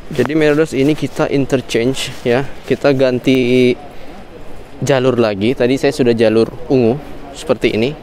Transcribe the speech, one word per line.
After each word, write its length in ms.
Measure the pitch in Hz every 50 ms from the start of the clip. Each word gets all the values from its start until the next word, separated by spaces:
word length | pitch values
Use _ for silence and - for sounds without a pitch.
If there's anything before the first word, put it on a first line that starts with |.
| -
Jadi, 320 | - - - - - 151 160
Meredos, 320 | 151 151 147 147 160 160
ini 240 | - 131 135 143 156
kita 320 | - - 131 - - 156
interchange 880 | - - 143 135 - 143 127 123 - - 117 113 127 131 - - - 120 - -
ya, 240 | 127 117 127 139 - - - -
kita 320 | - 135 - - 143 143
ganti 800 | 147 135 127 123 123 - 139 131 131 127 123 127 127 127 123 127 - - - - - - - - - - - - - - - - - - - - -
jalur 400 | 131 127 139 131 127 131 123 117
lagi. 320 | 117 110 104 95 101 117
Tadi 240 | 117 - 123 120 135
saya 160 | 131 - 139
sudah 240 | 139 - 135 120 -
jalur 320 | 113 117 110 107 113 113 - - - - -
ungu 240 | 147 131 120 113 123 147 - - - - - - -
seperti 400 | - - - 131 110 - 120 95
ini 160 | 104 113 135 151 -